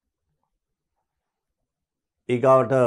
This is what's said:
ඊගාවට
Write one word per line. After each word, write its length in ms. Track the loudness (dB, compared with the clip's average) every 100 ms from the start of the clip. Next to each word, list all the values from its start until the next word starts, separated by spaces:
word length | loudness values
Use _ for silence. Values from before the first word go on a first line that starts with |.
| _ _ _ _ _ _ _ _ _ _ _ _ _ _ _ _ _ _ _ _ _ _ -10
ඊගාවට 440 | -4 0 2 0 -2